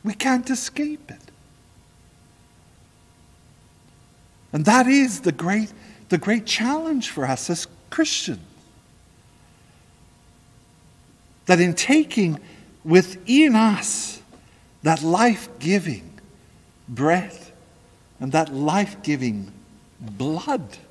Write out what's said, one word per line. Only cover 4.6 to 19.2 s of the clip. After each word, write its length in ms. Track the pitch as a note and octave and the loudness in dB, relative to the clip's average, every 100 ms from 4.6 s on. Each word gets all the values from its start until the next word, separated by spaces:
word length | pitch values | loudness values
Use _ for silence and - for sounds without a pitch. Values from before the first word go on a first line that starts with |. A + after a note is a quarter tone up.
| D#3 | 4
that 220 | A#3+ B3 | 4 6
is 340 | C#4 C4 F#3 | 4 2 0
the 100 | F3 | -4
great, 400 | C#3 E3+ G#3 G#3+ - - - - | -2 -2 -2 -4 -10 -20 -20 -4
the 80 | E3+ | -2
great 280 | G3 A3+ G#3+ | 0 -2 -2
challenge 640 | - A3+ D4+ D#4+ C#4+ - | -2 -2 -2 -2 -4 -4
for 160 | - C3 | -6 -4
us 240 | C3 - | -4 -4
as 180 | B3 - - _ | -6 -8 -16 _
Christians. 500 | - D#4 - - G#2 D#2+ - _ _ _ _ _ _ _ _ _ _ _ _ _ _ _ _ _ _ _ _ _ _ _ _ _ _ _ _ - | -2 -2 -2 -6 -10 -12 -20 _ _ _ _ _ _ _ _ _ _ _ _ _ _ _ _ _ _ _ _ _ _ _ _ _ _ _ _ 2
That 140 | F3 | 4
in 140 | F3+ | 4
taking 680 | D#3+ - D4+ D4+ - F3+ D3 - - - - D#3+ | 0 2 2 2 0 0 -2 -10 -20 -20 -16 4
within 680 | F3+ F3+ - - C4 D#4 A3 | 4 4 -8 2 4 6 6
us 680 | A3 G3+ - - - - - - _ _ _ _ | 4 2 -4 -6 -8 -14 -20 -20 _ _ _ _
that 200 | D3+ D#3+ | 0 0
life-giving 1040 | D#3+ F3+ A#3+ G#3 - - D3+ G3 D#3+ G#2 E2 - - - _ - _ _ - | 2 4 4 2 -6 -8 0 0 0 -10 -12 -20 -20 -20 _ -20 _ _ -14
breath 640 | A#2+ D3 F3 G3 - - - - _ _ _ _ _ | -2 0 0 -2 -16 -20 -20 -20 _ _ _ _ _
and 120 | C3 | -2
that 220 | D#3 D#3 | 0 0
life-giving 1000 | C3+ D3+ F#3 G3+ - - D3 | -4 -2 0 -2 -6 -6 -2